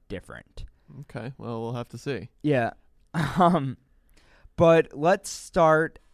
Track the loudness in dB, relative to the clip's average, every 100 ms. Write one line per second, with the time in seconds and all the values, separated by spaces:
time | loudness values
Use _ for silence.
0 | _ -14 -14 -18 -18 -16 -16 _ _ -20
1 | -14 -12 -12 -12 -10 -8 -8 -8 -10 -12
2 | -8 -8 -10 _ -2 0 -2 -6 _ _
3 | _ -6 -4 2 2 2 -2 -10 _ _
4 | _ _ _ _ -14 2 6 6 2 -2
5 | 0 0 -2 -16 -6 2 4 4 2 -6
6 | _